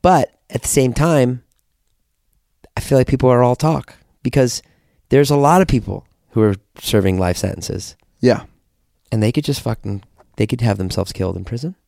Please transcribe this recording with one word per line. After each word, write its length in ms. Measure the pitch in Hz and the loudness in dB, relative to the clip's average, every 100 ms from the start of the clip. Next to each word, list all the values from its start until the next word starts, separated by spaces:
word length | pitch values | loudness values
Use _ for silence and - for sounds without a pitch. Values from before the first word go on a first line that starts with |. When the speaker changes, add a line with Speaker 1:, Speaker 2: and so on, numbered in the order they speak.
Speaker 1:
But 300 | 180 180 202 _ _ | 4 4 2 _ _
at 120 | - | -8
the 60 | - | -2
same 240 | - 131 | 2 2
time, 520 | 120 156 151 123 127 _ _ _ _ _ _ _ _ _ _ _ _ _ - | 2 2 2 2 -2 _ _ _ _ _ _ _ _ _ _ _ _ _ -10
I 40 | |
feel 180 | - 135 | 0 2
like 80 | 127 | 2
people 220 | 131 127 | 2 2
are 120 | 123 | 4
all 100 | 123 | 2
talk 400 | 123 156 151 - - _ _ | 2 0 -2 -6 -20 _ _
because 360 | - 143 123 - _ _ _ _ _ | -2 2 0 -2 _ _ _ _ _
there's 200 | 131 143 | 2 2
a 60 | 143 | 2
lot 240 | 143 175 | 4 4
of 60 | 185 | 2
people 360 | 131 104 101 _ _ _ | 0 -2 -12 _ _ _
who 120 | 117 | 0
are 140 | 110 98 _ - | 0 0 _ -14
serving 380 | - 107 95 95 | -2 0 2 0
life 160 | 90 90 | -2 -2
sentences. 580 | 95 98 - - - - _ _ | -4 -6 -10 -10 -10 -20 _ _
Speaker 2:
Yeah. 240 | 123 113 - _ _ _ _ _ _ | 0 0 -4 _ _ _ _ _ _
Speaker 1:
And 100 | 110 | -2
they 80 | 107 | 0
could 140 | 139 | 0
just 160 | 147 139 | -4 -6
fucking, 420 | - 113 104 101 _ _ _ - | -6 -8 -8 -10 _ _ _ -6
they 100 | 117 | -4
could 140 | - | -2
have 160 | 117 98 | -2 -2
themselves 340 | 92 - 87 | -4 -4 -6
killed 240 | - 92 92 | -6 -6 -6
in 80 | |
prison. 320 | 95 117 156 185 | -10 -10 -10 -12